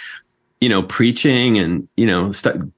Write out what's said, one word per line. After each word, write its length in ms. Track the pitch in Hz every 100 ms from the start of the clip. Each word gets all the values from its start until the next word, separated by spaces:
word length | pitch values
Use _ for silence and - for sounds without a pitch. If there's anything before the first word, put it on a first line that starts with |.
| - - - _ _ _
you 80 | 123
know, 120 | 98
preaching 760 | 92 - 120 123 151 127 123 110
and, 280 | 85 85 - -
you 80 | 113
know, 260 | 90 95
stu-, 400 | 98 - - -